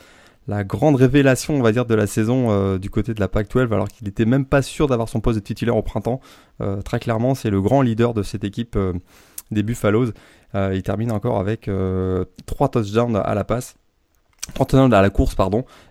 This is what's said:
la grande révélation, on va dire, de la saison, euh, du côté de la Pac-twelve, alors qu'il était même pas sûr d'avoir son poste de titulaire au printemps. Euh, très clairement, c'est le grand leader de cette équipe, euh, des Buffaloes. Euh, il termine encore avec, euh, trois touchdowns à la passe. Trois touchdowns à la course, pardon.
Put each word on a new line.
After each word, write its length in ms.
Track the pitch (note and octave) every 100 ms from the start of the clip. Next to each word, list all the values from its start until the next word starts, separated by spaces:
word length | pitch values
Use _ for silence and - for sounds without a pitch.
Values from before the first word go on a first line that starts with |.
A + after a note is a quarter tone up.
| - - - _ -
la 160 | G#2
grande 320 | G2 G#2 D3
révélation, 600 | C3+ B2+ C#3+ C3+ B2+ - D3
on 60 |
va 100 | A#2
dire, 120 | A2+
de 120 | A#2+ A2
la 100 | G#2
saison, 460 | - A2 C3 A#2+
euh, 260 | G2+ G2 F#2+
du 120 | G2
côté 220 | - G#2+
de 60 | G#2
la 80 | F#2+
Pac-twelve, 460 | A2 G2+ B2+ B2
alors 160 | G2+ G2+
qu'il 180 | - G2+
était 180 | F#2+
même 200 | A2+ C3+
pas 180 | C3+ C#3+
sûr 240 | C3 - D3+
d'avoir 220 | A#2+ A2+
son 100 | A#2
poste 220 | A#2+ A2
de 40 |
titulaire 320 | - A2+ A#2 A2+
au 60 |
printemps. 380 | - B2+ A2+ C3 - - _ -
Euh, 200 | G#2+ G2
très 200 | - A#2+
clairement, 340 | - A2 B2
c'est 160 | C3 A2+
le 100 | G2
grand 220 | G2 C#3
leader 320 | B2+ A2 A#2+
de 80 | A2
cette 220 | G2 G#2
équipe, 320 | G2+ G#2+ A#2 G#2+
euh, 160 | F#2+ F2 - - _ - -
des 140 | G#2+
Buffaloes. 480 | G#2 A#2 G#2+ G#2+ B2 - - _ _
Euh, 160 | G2 G2 F#2+
il 80 |
termine 260 | F#2 G2+ A#2
encore 300 | G#2 B2 A2+
avec, 260 | G2 A2+ -
euh, 580 | F#2+ F#2+ F#2 F#2 F#2 F2+ - -
trois 220 | - C#3
touchdowns 480 | B2 G2+ A2 A#2+ G#2+
à 180 | -
la 80 | G#2
passe. 320 | F#2+ A#2 - - _ _ _ _ _ _ -
Trois 120 | - C3+
touchdowns 260 | C3+ C3
à 80 | G#2
la 100 | G2
course, 260 | - C3+ -
pardon. 280 | F#2+ G#2 C3+ - -